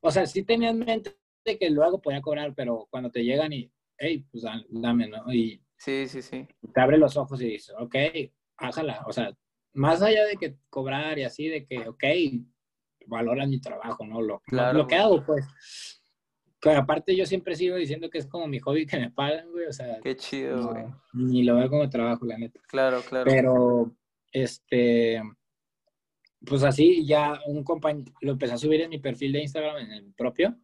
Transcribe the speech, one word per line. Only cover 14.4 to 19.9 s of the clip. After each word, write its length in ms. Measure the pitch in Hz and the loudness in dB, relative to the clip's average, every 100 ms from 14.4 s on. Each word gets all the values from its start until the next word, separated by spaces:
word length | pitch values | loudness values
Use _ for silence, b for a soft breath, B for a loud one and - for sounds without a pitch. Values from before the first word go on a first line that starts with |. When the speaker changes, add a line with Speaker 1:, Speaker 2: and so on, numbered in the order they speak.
| - | -4
Speaker 2:
Claro, 320 | 127 123 147 | -2 2 2
Speaker 1:
lo 80 | 143 | 2
que 80 | 165 | 4
Speaker 2:
güey. 60 | |
Speaker 1:
hago, 240 | 214 175 139 | 6 4 4
pues. 200 | 151 135 _ B B B B B _ _ _ _ _ | -2 -2 _ B B B B B _ _ _ _ _
Que 120 | 156 | 4
aparte 440 | 151 139 202 156 185 | 4 4 -2 0 0
yo 100 | 175 | 2
siempre 280 | 185 180 160 | -2 -4 -2
sigo 200 | 180 180 | -2 -2
diciendo 340 | 156 151 165 | -4 -4 -6
que 80 | 165 | -8
es 80 | 143 | -8
como 220 | 175 160 | -8 -6
mi 100 | 135 | -6
hobby 280 | 139 147 151 | -2 -2 0
que 100 | 156 | -4
me 140 | 120 | -4
pagan, 400 | - 143 156 170 | -4 -2 -2 -6
güey, 160 | 170 165 | -8 -8
o 40 | |
sea, 280 | 139 123 | -8 -10